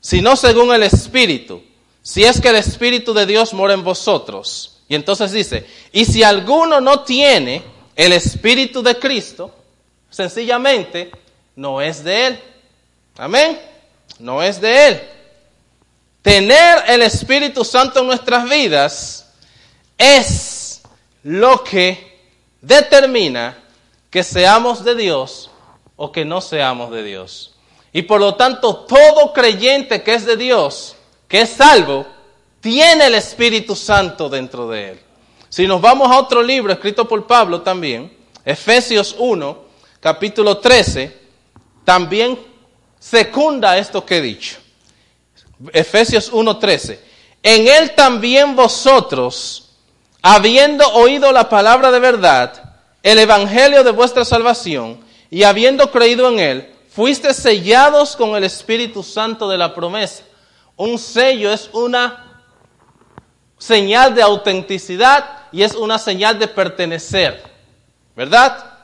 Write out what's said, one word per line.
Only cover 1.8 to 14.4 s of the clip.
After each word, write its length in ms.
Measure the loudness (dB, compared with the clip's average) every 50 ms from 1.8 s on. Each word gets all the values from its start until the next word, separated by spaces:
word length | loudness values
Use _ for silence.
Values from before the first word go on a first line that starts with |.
| _ _ _ _ _
si 220 | -12 -2 0 2
es 160 | 2 2 2
que 80 | 2 2
el 80 | 2 2
Espíritu 560 | 0 -4 -8 -4 -4 -2 -2 -4 -4 -4 -2
de 120 | -2 -2
Dios 280 | 0 0 -2 -2 -2 -4
mora 200 | -4 -2 -2 -2
en 100 | -2 -2
vosotros". 960 | -6 -8 -6 -2 -2 -2 -2 -4 -10 -16 -14 -14 -14 -14 -14 -18 -20 _ _ _ _
Y 60 | -8
entonces 360 | -6 -4 -4 -4 -4 -4 -6
dice: 340 | -4 -6 -6 -6 -8 -12 -12 -14 -20 -20 -20 _ _
"Y 100 | -4 -2
si 200 | 0 2 2 4
alguno 580 | 4 2 2 0 0 0 2 2 2 2 0
no 220 | 2 2 0 0 0
tiene 600 | -4 -2 0 2 2 2 2 0 -4 -8 -10 -12 -16 -20 _ _ _ _
el 160 | 0 0 2
Espíritu 720 | 2 0 -2 -4 -8 -4 -2 -2 0 0 -2 -6 -6 -4 -2
de 160 | -2 -2 -2
Cristo, 560 | -4 -6 -6 -6 -8 -12 -18 _ -18 -18 _ _ _ _ _ _ _ _ _ _ _ _
sencillamente 1000 | _ -10 -10 -8 -8 -10 -6 -4 -4 -2 0 0 0 0 -2 -8 -12 -14 -14 -14 -18 _ _ _ _ _ _ _ _
no 260 | -14 -12 -10 -8 -6
es 220 | -6 -6 -8 -10 -8
de 240 | -6 -2 -2 -2 -2
Él". 160 | -4 -8 -16 -20 _ _ _ _ _ _ _ _ _ _ _ _ _ _
Amén. 440 | -12 -4 0 0 0 0 -2 -8 -14 -20 _ _ _ _ _ _ _ _ -20 _
No 240 | -12 -10 -6 -4